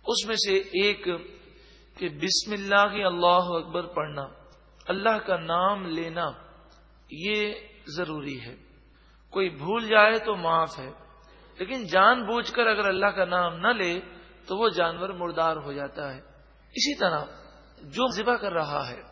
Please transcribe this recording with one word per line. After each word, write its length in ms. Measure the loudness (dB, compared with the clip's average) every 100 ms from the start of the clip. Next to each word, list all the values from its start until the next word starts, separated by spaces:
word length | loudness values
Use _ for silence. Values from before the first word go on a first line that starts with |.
اس 200 | 0 -2 -2
میں 100 | -2
سے 120 | 2 2 2 0
ایک 260 | 0 0 -4 -6 -8 -20 -20 -20 -20 -20 -20 -8
کہ 120 | -8 -4
بسم 340 | -2 -2 -2
اللہ 320 | -6 2 4 4
کی 100 | 2
اللہ 480 | 0 2 4 4 4
اکبر 320 | -4 -4 -6 -4
پڑھنا، 320 | -6 -6 -6 -10 -14 -20 -20 _ _ -6
اللہ 320 | 0 0 0 0
کا 100 | -2
نام 440 | 0 0 2 0 -4
لینا، 360 | -6 -6 -4 -6 -8 -20 -20 -20 -20 _ _ _ -8
یہ 340 | -2 0 -2 -6 -16 -20 -10 -6
ضروری 420 | -4 -6 -8 -10
ہے۔ 140 | -12 -16 -20 -20 _ _ _ _ _
کوئی 160 | -2 -2 -2
بھول 320 | -4 -2 4
جائے 300 | 8 8 6
تو 180 | 0 -2
معاف 400 | 2 2 2 -4
ہے، 120 | -14 -14 -20 -20 -20 -20 -20 -10
لیکن 280 | -8 -6 2
جان 400 | 6 6 6 0
بوجھ 240 | -2 -2
کر 140 | 2 2
اگر 200 | 4 2
اللہ 240 | 2 2 2
کا 80 | 0
نام 300 | 2 0 0
نہ 140 | 0
لے 180 | 2 0 -2 -8 -18 -20 -20 -8
تو 100 | 0
وہ 100 | 0 2
جانور 320 | 0 0 -8 -6
مردار 400 | -6 0 0 0
ہو 80 | -6
جاتا 400 | -8 -8 -8 -10
ہے۔ 60 | -10 -16 -20 -20 _ -14
اسی 200 | -2 -2 2
طرح 260 | 0 0 -4 -14 -20 -20 -20 -20 -10
جو 160 | 0 0
ذبح 220 | 2 0 0
کر 160 | 0
رہا 340 | -2 -2 -4 -6
ہے 140 | -10 -18